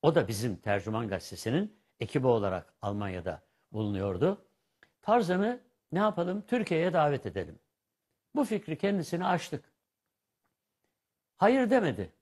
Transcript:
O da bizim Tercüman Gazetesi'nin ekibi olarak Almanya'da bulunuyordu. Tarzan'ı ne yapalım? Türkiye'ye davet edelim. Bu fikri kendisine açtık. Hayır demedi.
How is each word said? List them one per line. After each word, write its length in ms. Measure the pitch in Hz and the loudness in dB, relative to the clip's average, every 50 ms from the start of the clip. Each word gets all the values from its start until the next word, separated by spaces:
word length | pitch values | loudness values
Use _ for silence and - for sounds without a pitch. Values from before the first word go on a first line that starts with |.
| - | 4
O 120 | 147 160 | 6 4
da 140 | 165 123 95 | 4 2 2
bizim 280 | 113 101 113 123 98 | -2 -4 -2 -4 -4
Tercüman 520 | - _ 110 101 101 87 107 110 113 120 107 | -4 _ -2 -2 -2 0 -2 -4 -2 -2 -2
Gazetesi'nin 680 | 95 92 - - - 87 - 113 120 165 202 208 - _ _ _ _ _ | -4 -6 -6 -10 -14 -8 -4 -2 0 0 -2 -4 -8 _ _ _ _ _
ekibi 260 | 120 113 - 147 127 | -8 -4 -2 0 2
olarak 480 | 131 120 113 101 98 92 90 87 _ _ _ - | 4 4 4 2 0 -2 -4 -6 _ _ _ -6
Almanya'da 600 | 104 104 104 104 98 92 90 85 92 80 78 _ _ _ _ _ _ - | -6 -4 -4 -6 -6 -6 -6 -6 -6 -8 -8 _ _ _ _ _ _ -6
bulunuyordu. 720 | 107 110 104 101 95 98 101 95 90 117 175 202 - - _ _ _ _ _ _ _ - _ _ _ _ | -4 -4 -2 -2 -2 -2 -2 0 2 0 0 0 -2 -8 _ _ _ _ _ _ _ -20 _ _ _ _
Tarzan'ı 580 | - 214 247 226 165 180 180 202 220 247 247 _ _ _ _ _ _ - | 2 2 2 4 2 0 2 2 0 -2 -4 _ _ _ _ _ _ -2
ne 60 | 170 | 0
yapalım? 440 | 208 214 208 - 170 175 185 208 202 | 0 0 0 0 -2 -2 -2 -6 -4
Türkiye'ye 460 | - 240 247 214 - 185 160 165 185 175 | -2 -2 -2 0 0 0 2 2 2 2
davet 340 | 175 151 147 143 127 - | 4 2 4 2 0 -4
edelim. 320 | 101 82 95 87 - 80 - _ _ _ _ _ _ _ _ _ _ _ _ _ _ _ | -4 -6 -6 -6 -6 -10 -20 _ _ _ _ _ _ _ _ _ _ _ _ _ _ _
Bu 100 | 277 285 | -2 0
fikri 340 | - 226 202 - - 160 - | 0 0 -4 -4 -6 -8 -2
kendisine 460 | - 202 202 196 160 - - 170 180 | 0 0 0 0 -2 -2 -4 -2 0
açtık. 400 | 185 175 170 - - - 135 - _ _ _ _ _ _ _ _ _ _ _ _ _ _ _ _ _ _ _ _ _ _ _ _ _ _ _ _ _ _ _ _ _ _ | 2 0 0 0 -4 -8 -10 -10 _ _ _ _ _ _ _ _ _ _ _ _ _ _ _ _ _ _ _ _ _ _ _ _ _ _ _ _ _ _ _ _ _ _
Hayır 340 | _ 180 208 254 269 254 220 | _ 4 4 6 6 4 4
demedi. 420 | 247 254 214 160 113 90 98 82 _ _ | 4 4 4 2 0 -2 -6 -8 _ _